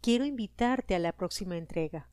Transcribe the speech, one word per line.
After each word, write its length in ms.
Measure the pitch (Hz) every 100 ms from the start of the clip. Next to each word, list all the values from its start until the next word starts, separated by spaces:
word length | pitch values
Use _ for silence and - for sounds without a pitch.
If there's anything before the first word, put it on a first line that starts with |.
Quiero 240 | - 240 277
invitarte 680 | 269 208 - 240 254 - 185
a 40 |
la 140 | 170
próxima 440 | - 175 - 180 170
entrega. 520 | 165 170 156 160 -